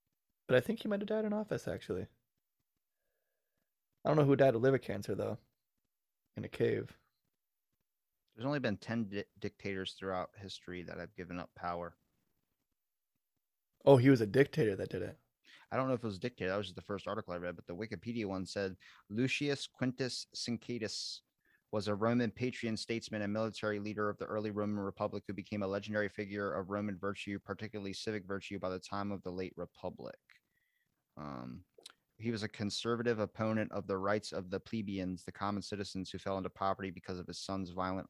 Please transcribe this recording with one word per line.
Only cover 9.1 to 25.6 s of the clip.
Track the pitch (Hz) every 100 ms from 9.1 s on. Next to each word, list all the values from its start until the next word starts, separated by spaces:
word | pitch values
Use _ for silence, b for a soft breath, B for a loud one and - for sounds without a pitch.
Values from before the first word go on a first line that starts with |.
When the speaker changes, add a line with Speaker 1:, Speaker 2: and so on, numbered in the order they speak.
| 101 - -
Speaker 2:
dictators | 104 - 104 95 92
throughout | - 95 92 85 -
history | 98 - - 90
that | 85 87
have | 85
given | - 87 90
up | -
power. | - 87 87 85 - _ _ _ _ _ _ _ _ _ _ _ _ _ _ _ _ _ _
Speaker 1:
Oh, | 139 135
he | 131
was | 131
a | 107
dictator | 110 143 - 110 95
that | 101
did | 95
it. | 92 - _ _ - b b
Speaker 2:
I | 113
don't | 131
know |
if | 123
it | 113
was | 92
a |
dictator. | 120 - 92
That | 98
was | 92
just | 90
the |
first | - 101 92
article | 107 98
I | 87
read. | 87 85
But | -
the | 87
Wikipedia | 110 92 117 117 101
one | 95 90
said, | 104 98 92 b b b
"Lucius | 107 131 - 147 139 -
Quintus | - 127 123 127 - -
Cincinnatus | - - 113 - 120 104 - - - - _ _ _ _
was | 107 101
a |
Roman | 101 113 120 117
patriot, | - 127 - 113 107
statesman, | - 117 - 107
and | 101
military | 107 110 101 107 104
leader | 104 104 104
of | -
the |
early | - 107 107
Roman | 104 104 104
Republic | 98 - 104 104 -
who |
became | 101 98 104